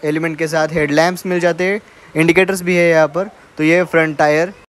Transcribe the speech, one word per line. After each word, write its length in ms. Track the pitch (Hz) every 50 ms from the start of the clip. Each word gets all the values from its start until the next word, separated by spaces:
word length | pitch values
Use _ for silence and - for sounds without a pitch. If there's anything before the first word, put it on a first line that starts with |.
| -
एलिमेंट 340 | 151 147 156 160 165 160 147
के 100 | 160 160
साथ 200 | 151 160 156 156
हेडलैम्प्स 540 | 151 170 151 147 143 147 160 175 180 175 -
मिल 140 | 190 180 175
जाते 240 | 170 175 170 165 180
हैं, 160 | 185 196 208 208 - - - - - -
इंडिकेटर्स 480 | 156 160 165 165 156 190 185 196 190
भी 140 | 180 175 185
है 120 | 175 175 170
यहाँ 180 | 165 160 156 151
पर। 220 | 147 165 190 214 - - - - _ -
तो 60 | 156
ये 180 | 156 165 175 180
फ्रंट 320 | 160 - 165 160 156 156 139
टायर 340 | 160 151 151 151 165 180 196 - -